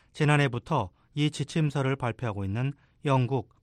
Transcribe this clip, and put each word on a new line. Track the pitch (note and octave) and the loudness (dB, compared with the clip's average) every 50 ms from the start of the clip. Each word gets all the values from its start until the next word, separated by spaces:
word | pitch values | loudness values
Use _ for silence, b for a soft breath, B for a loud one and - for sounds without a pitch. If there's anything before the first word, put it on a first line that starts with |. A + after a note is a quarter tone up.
| b b | b b
지난해부터 | b - D#3 C#3+ D3 C#3+ C#3+ C3+ A#2 A#2+ - - E3 C3+ G2+ F2+ _ _ _ _ - | b 0 2 4 4 4 4 2 0 -4 -4 -2 -2 -2 -2 -4 _ _ _ _ -4
이 | C#3+ D3 D3+ | -2 -2 0
지침서를 | D3+ - C#3 - - E3+ D#3 D3 - C#3+ C3 C3 C#3 | 0 -4 -6 -4 -2 0 0 0 0 0 0 0 -2
발표하고 | - C3+ A#2 A2 - B2 A2+ G2 G2+ G2 | -2 -2 -4 -4 -4 -4 -6 -4 -4 -4
있는 | G2 G2 A#2 B2+ C#3 C#3+ b b b b b b | -4 -2 -2 -2 -4 -6 b b b b b b
영국 | D3 C3+ C3 B2+ A#2 C3+ B2+ - _ _ _ | 2 2 4 2 2 0 -2 -4 _ _ _